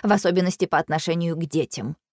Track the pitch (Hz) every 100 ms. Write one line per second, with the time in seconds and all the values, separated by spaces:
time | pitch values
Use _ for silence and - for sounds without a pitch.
0 | 208 202 175 180 180 - 175 156 - 156
1 | - 170 170 160 160 156 - - 110 156
2 | _